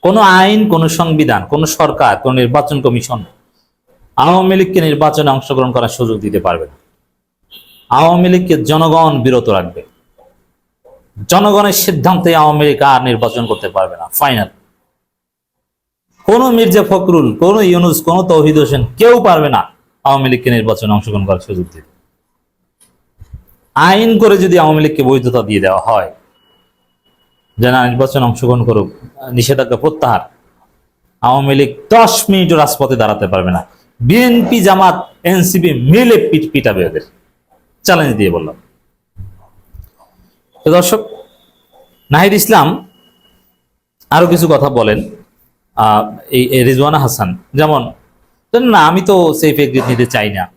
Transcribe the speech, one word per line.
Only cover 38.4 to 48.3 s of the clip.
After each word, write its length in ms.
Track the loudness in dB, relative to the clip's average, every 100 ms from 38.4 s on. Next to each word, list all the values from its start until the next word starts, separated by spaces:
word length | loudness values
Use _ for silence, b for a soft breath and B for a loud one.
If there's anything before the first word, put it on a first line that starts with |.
| -8 -16 _ _ _ _ _ -20 -20 -20 _ _ _ -20 -20 _ _ _ _ _ _ _ 0
তো 60 |
দর্শক, 280 | 2 2 -2 -6 -18 -20 _ _ _ _ _ _ _ _
নাহিদ 220 | 0 2
ইসলাম 560 | 0 2 2 2 -2 -10 _ _ _ _ _ _ _ _ _ _ _ _
আরো 180 | 0 2
কিছু 200 | 2 2
কথা 220 | 2 0
বলেন, 400 | 0 0 -2 -6 -16 _ _ _ _ _ -2
আহ, 420 | 0 0 -2 -10 -6
এই, 140 | -2
এই 200 | 0 0
রিজওয়ানা 360 | 0 2 0 0
হাসান, 380 | -2 -4 -6 -8 _
যেমন, 380 | -2 0 0 -4 -14 _ _ _